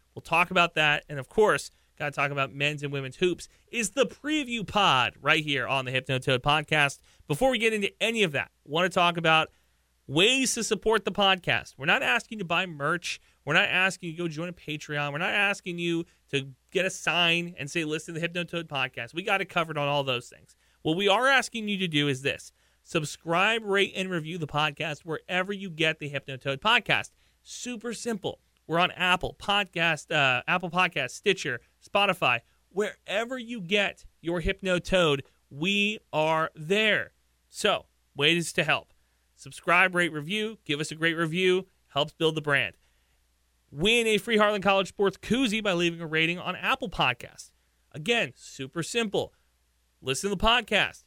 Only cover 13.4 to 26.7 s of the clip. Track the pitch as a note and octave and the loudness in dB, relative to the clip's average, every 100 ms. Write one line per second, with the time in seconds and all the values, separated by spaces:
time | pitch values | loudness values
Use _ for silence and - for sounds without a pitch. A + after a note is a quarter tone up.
13.4 | - E3 G3+ F3 F#3+ F#3 F3 D#3+ F3 D3+ | 0 2 4 2 2 0 -10 -6 -6 -4
14.4 | F3 F3 - D3+ - D3 D3 C#3+ F#3+ G#3 | -10 -10 -10 -10 -6 -4 -4 -4 -2 0
15.4 | G3+ G3 F#3 F3 E3+ E3+ E3+ _ - C#3 | 0 -2 -6 -4 -2 -2 -4 _ -6 -6
16.4 | C3+ B2+ _ F#3 F#3 - - E3 E3+ E3+ | -6 -16 _ -2 -2 -2 -2 2 2 2
17.4 | F3 F3+ C#3+ F3 D#3 D#3 E3+ D#3+ E3+ F3 | -2 -8 -6 -4 -2 -4 -6 -6 -4 -4
18.4 | E3+ E3+ E3+ C#3 B2+ - A#2+ D#3+ G3 G3 | -6 -6 -6 -4 -4 -6 -10 -6 -2 -2
19.4 | F#3 F3 E3 D3+ C#3+ C#3+ C3+ B2 - - | 0 -2 -2 -2 0 0 0 -2 -6 -20
20.4 | _ _ _ _ D3+ E3 G3+ G3+ C4 C4 | _ _ _ _ -2 2 4 4 4 4
21.4 | - A#3 G#3 G3 F#3 D3 D3 C3 C#3 - | 2 -4 -2 0 0 2 2 0 -2 -4
22.4 | - _ _ _ - E3+ D3 - D#3+ E3 | -10 _ _ _ -4 -4 -4 -8 -2 2
23.4 | G3+ A3+ G#3+ G3 F#3+ G3+ F#3+ F3 D#3 F3+ | 2 0 0 2 2 -2 -4 -4 -4 -8
24.4 | D3 D3 D3+ D3 D#3+ D3 E3+ D3+ - F#3 | -4 -2 -2 -2 -8 -8 -8 -8 -4 -4
25.4 | F#3 G3+ F#3+ D3+ D#3+ D#3+ D3 C#3+ - C3 | -2 -6 -6 0 0 0 -6 -8 -8 -8
26.4 | C#3 C#3 G#3+ | -6 -2 2